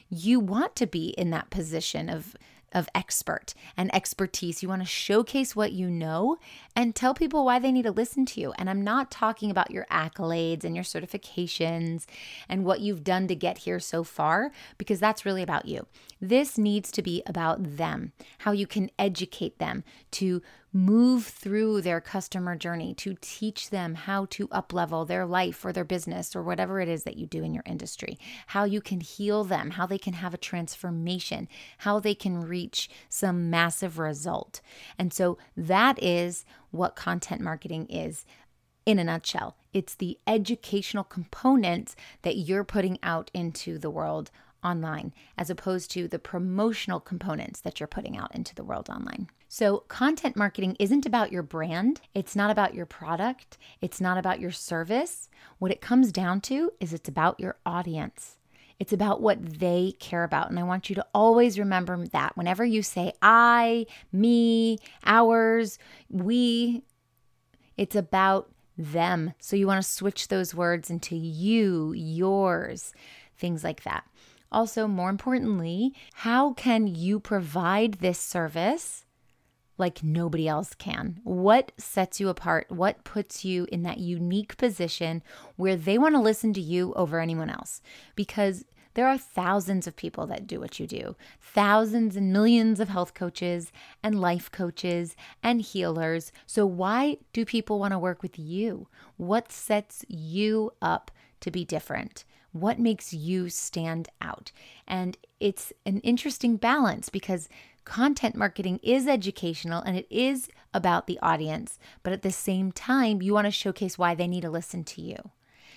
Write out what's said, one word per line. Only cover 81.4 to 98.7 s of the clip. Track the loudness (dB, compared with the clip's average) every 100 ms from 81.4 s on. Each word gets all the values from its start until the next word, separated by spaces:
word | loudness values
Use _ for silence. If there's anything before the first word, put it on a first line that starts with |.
| 6 6 4 -6
sets | -4 -2 -2 0
you | -2
apart? | -2 0 0 0
What | 0 0 0
puts | -6 -6 -6 -6
you | -4 -2 -2
in | -4
that | -4 -4
unique | -4 -2 0 -2 -2 0
position | 0 0 -4 -2 -4 -4 -8 -18 -16 -2
where | 0 2
they | 4 6
want | 6 6
to |
listen | 6 4 2
to | 0
you | 0 0 0
over | 0 0 0
anyone | 0 -2 -4
else? | -6 -10 -14 -16 -20 -10 -6
Because | -4 0 0 0 -8 _ _
there | 2 4
are | 2
thousands | -2 -2 2 2 2 -2 -2
of | -8
people | -8 -6 -6
that | -8 -8
do | -8
what | -8 -8
you | -8
do, | -8 -10 -12 -20 -20
thousands | -2 2 6 6 6 2 2 2
and | 4
millions | 6 8 8 6 4
of | 0
health | 0 -2
coaches | -4 -6 -4 -2 -2 -6 -16 -20 -4
and | 0 2
life | 2 2 -2
coaches | -4 -4 -2 -2 -2 -2 -8 -20 -4
and | 0 2
healers. | 0 -2 -2 0 0 -2 -6 -16 -2
So | 2 2
why | 2 0 2 2 0 _
do | -4
people | 0 0 0 0
want | 0
to | 0
work | -2 -4
with | -8 -10
you? | -8 -4 -2